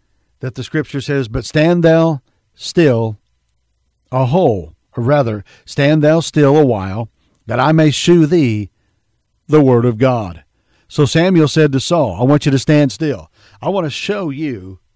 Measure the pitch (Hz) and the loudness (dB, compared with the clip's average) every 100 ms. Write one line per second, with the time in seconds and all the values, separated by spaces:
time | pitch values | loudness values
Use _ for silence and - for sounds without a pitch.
0 | _ _ _ _ 131 - 123 156 135 143 | _ _ _ _ -12 -10 -6 -6 -4 -8
1 | 127 143 117 123 117 156 160 175 165 165 | -4 -4 -4 -8 -4 0 0 2 4 4
2 | 165 147 - _ _ _ - - 160 117 | 2 -2 -10 _ _ _ -4 2 2 2
3 | 113 107 _ _ _ _ _ _ _ _ | -2 -8 _ _ _ _ _ _ _ _
4 | _ 127 127 165 165 104 78 _ _ - | _ -4 0 2 0 0 -6 _ _ -6
5 | 120 147 120 104 - _ - - 143 156 | 0 0 0 -6 -12 _ -10 -2 0 2
6 | 147 160 151 - 143 147 143 107 95 95 | 2 2 0 2 4 4 2 0 -4 -8
7 | 117 _ _ _ - 120 135 160 156 - | -10 _ _ _ -8 -2 2 2 2 2
8 | - 175 151 175 135 107 101 _ _ _ | 2 4 4 2 0 -2 -6 _ _ _
9 | _ _ _ _ - 151 139 120 120 110 | _ _ _ _ 0 2 4 4 2 0
10 | 131 123 98 80 _ _ _ _ _ - | 0 -2 -6 -14 _ _ _ _ _ -2
11 | 143 160 175 180 147 - 151 135 - 170 | 0 2 2 2 2 2 0 0 -2 -2
12 | 127 87 123 147 - 135 - 294 294 - | -2 -2 0 0 0 -2 2 2 0 -2
13 | 160 110 78 _ _ _ 143 196 160 - | -6 -8 -12 _ _ _ -6 -4 -6 -8
14 | - 202 175 135 156 117 92 95 _ | -8 -6 -6 -8 -8 -10 -14 -20 _